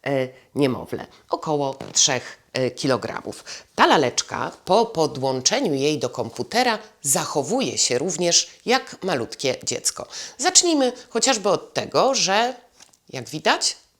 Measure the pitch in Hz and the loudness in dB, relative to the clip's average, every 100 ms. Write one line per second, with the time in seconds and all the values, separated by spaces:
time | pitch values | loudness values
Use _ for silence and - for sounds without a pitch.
0 | 139 139 127 - _ - 139 110 - 120 | 0 -2 -2 -8 _ 0 0 0 -6 -10
1 | - - _ 165 165 147 139 131 - - | -10 -18 _ -6 -2 -2 -2 -6 -4 2
2 | - 127 - - _ - 127 - 139 120 | 2 0 -4 -18 _ -2 -2 0 0 0
3 | 110 - - - - - - - 330 202 | 0 -8 -10 -12 -16 -18 -10 2 6 6
4 | 127 - - - 143 - - 190 220 - | 4 0 -6 -6 -6 -8 2 4 4 0
5 | 151 135 135 131 127 233 240 139 143 147 | 0 0 -2 0 0 0 0 2 0 0
6 | 123 - 113 - - 226 254 214 - _ | -4 -4 -6 -6 -2 0 0 -2 -8 _
7 | 147 180 147 151 131 247 170 107 - 123 | -2 0 0 -4 -2 0 0 0 0 0
8 | 170 170 175 165 - - 196 254 - - | -2 0 2 2 0 -10 -2 -2 -2 -8
9 | 185 143 110 - 135 - - 123 - - | -4 -2 -4 -4 -4 -2 -6 -4 -4 -6
10 | - - - - 311 359 349 302 254 247 | -12 -14 -14 -4 2 2 4 2 2 -2
11 | - - 262 233 196 170 - - 107 143 | -6 0 0 2 2 0 -2 -6 0 2
12 | 233 254 175 202 247 262 _ _ - _ | 2 2 2 2 0 -4 _ _ -20 _
13 | _ 131 117 151 208 320 - - _ | _ -12 -8 -2 0 2 0 -4 _